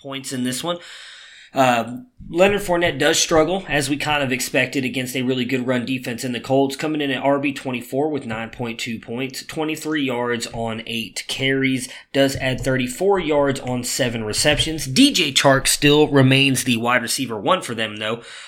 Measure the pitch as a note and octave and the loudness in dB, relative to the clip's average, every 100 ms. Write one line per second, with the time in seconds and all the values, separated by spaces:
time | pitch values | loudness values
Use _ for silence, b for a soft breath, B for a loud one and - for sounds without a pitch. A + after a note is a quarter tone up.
0 | C#3 C3+ C3+ C3 B2 B2+ D#3 F3 B B | -12 -10 -8 -4 -4 -4 -4 -6 B B
1 | B B B B B C3 B2+ A#2+ A2+ B2 | B B B B B 2 4 4 0 -8
2 | - - - E3 G3 G3+ G3 F3 F3 C#3 | -14 -18 -4 4 4 4 0 2 2 2
3 | D3 D#3+ - E3 D#3 F#3+ F#3+ D3 C3+ C#3+ | 2 2 4 4 4 0 -2 -2 0 -2
4 | D3 D3 C3+ B2 - C#3 B2+ C#3+ B2+ C3 | 0 0 0 -2 0 0 0 0 -2 -4
5 | B2 C3 B2+ B2+ A#2+ C3 B2 B2 A#2 C3 | -4 -2 -2 0 0 -2 0 -2 -2 -4
6 | B2+ A2+ C3 A#2+ - C3+ C3+ - D#3 D#3 | -6 -6 -6 -6 0 2 2 -2 -4 -2
7 | C#3+ B2+ C3+ C#3 C#3+ C3+ C3+ A#2+ - C3+ | -2 0 0 0 -2 -6 -6 -8 -6 -4
8 | D#3 D3 A2+ A2 A2+ - A#2+ A2+ - A2+ | -2 -4 -6 -8 -8 -8 -8 -8 -8 -8
9 | - A#2 C3 B2+ - - D#3 D#3 D#3 D#3 | -8 -8 -6 -8 -10 -6 -6 -6 -4 -2
10 | C3+ A#2+ A#2+ A#2 A#2 A#2+ A2+ A2 - A#2 | -2 -2 -2 -2 -4 -6 -6 -6 -6 -8
11 | G#2+ - - - C3+ C3+ C3+ C3 B2 B | -8 -10 -8 -2 0 2 0 0 -4 B
12 | - C#3 C#3 - C3 B2+ - C3 B2 - | -4 2 2 2 -2 -2 0 0 -2 0
13 | F#3+ G3 D#3 D3 C#3 C3 B2 B2 A#2+ - | 2 2 2 2 2 0 -4 -4 -4 -2
14 | B2 A2+ G#2+ G2+ D3+ D3 - D#3+ C3+ C3 | -2 -2 -4 0 2 2 0 -4 -2 4
15 | C#4 G#3 D3+ C3+ C#3+ C3+ - - D3 D3 | 4 4 0 4 4 4 2 2 6 6
16 | D3 C#3 C3 C3+ C3+ C3 C3 A2+ A#2 B2 | 6 6 6 6 4 2 0 0 2 2
17 | A2+ - B2 A2 A#2 F3+ - A2+ A2 G#2 | 0 -4 -4 -2 0 0 0 -4 -4 -4
18 | A2 A#2 B B | -4 -4 B B